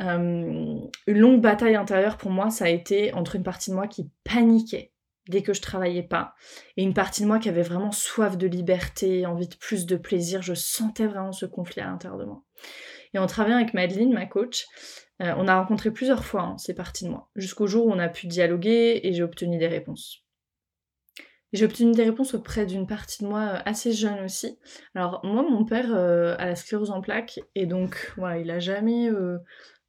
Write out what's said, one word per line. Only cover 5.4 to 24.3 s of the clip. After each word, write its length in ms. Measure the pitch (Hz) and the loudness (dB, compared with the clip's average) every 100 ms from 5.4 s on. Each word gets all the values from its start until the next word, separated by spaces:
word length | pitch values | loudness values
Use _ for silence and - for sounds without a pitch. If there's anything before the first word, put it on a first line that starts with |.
que 100 | 196 | 0
je 80 | 196 | -2
travaillais 420 | - 190 180 175 | -4 -2 -2 -2
pas, 300 | 170 170 - - - - - - | -2 -4 -4 -10 -20 -20 -10 -2
et 60 | |
une 120 | 190 | 0
partie 280 | 196 185 - | 2 0 0
de 40 | 208 | 2
moi 120 | 220 | 2
qui 100 | 220 | 2
avait 140 | 170 | 0
vraiment 280 | 170 180 208 | 0 0 -2
soif 460 | 202 - - 208 180 | -4 -4 0 0 2
de 100 | 185 | -2
liberté, 800 | 180 180 180 - - 190 185 180 | 0 0 0 -2 -2 0 0 0
envie 220 | 175 175 | -4 -6
de 80 | - | -8
plus 280 | - 208 175 | -6 -6 -2
de 100 | 180 | -4
plaisir. 440 | - 180 170 190 | 0 -2 -2 -4
Je 120 | 180 | -4
sentais 520 | 170 - - 220 220 214 | -6 -4 -2 -2 0 -2
vraiment 260 | 196 190 | -2 -6
ce 140 | 185 190 | -6 -8
conflit 360 | - 175 - | -6 -8 -8
à 40 | - | -8
l'intérieur 320 | 123 185 - | -8 -10 -10
de 60 | |
moi. 200 | 202 - _ _ - - - - - | -10 -14 _ _ -20 -18 -18 -20 -6
Et 60 | 196 | 0
en 80 | 185 | 0
travaillant 300 | - 214 240 | 2 4 4
avec 180 | 226 | 4
Madeleine, 380 | 190 180 185 247 | 2 0 2 4
ma 140 | 214 185 | 2 0
coach, 400 | 202 240 - - - - - - - | -2 -2 -4 -8 -14 -20 -20 -20 -6
euh, 120 | 175 - | -4 0
on 120 | 190 | 4
a 100 | 185 | 4
rencontré 320 | 185 208 220 | 2 0 0
plusieurs 340 | 220 262 240 | 0 2 2
fois, 180 | - 202 | 0 -4
hein, 160 | 175 185 | -4 -6
ces 160 | - | -8
parties 300 | 175 180 - | -8 -10 -10
de 60 | 175 | -8
moi, 200 | 160 - | -10 -12
jusqu'au 320 | - 190 - 202 | -10 -8 -2 0
jour 200 | 214 226 | 2 2
où 60 | |
on 60 | 185 | 2
a 100 | 170 | -2
pu 180 | - 175 | -4 -6
dialoguer 760 | 175 170 175 202 233 233 233 | 0 2 2 2 4 4 2
et 100 | 185 | 0
j'ai 100 | 175 | 0
obtenu 360 | 170 - 175 170 | -2 -4 -4 0
des 80 | 165 | 0
réponses. 580 | 156 160 160 - - _ _ _ _ _ _ _ _ _ - - _ _ | -2 -6 -12 -14 -20 _ _ _ _ _ _ _ _ _ -20 -20 _ _
Et 40 | 196 | 2
j'ai 80 | |
obtenu 280 | 214 214 233 | 2 4 4
des 120 | 233 | 6
réponses 300 | 226 226 262 | 4 2 -2
auprès 320 | 220 - 226 202 | -4 -4 -4 -2
d'une 200 | 190 190 | -4 -6
partie 380 | 208 - - | -8 -10 -8
de 40 | 202 | -4
moi, 120 | 208 | -2
euh, 180 | 214 185 | -2 -4
assez 280 | - 220 240 | -4 -4 -2
jeune 320 | 220 214 202 | 0 0 -2
aussi. 340 | 190 | -6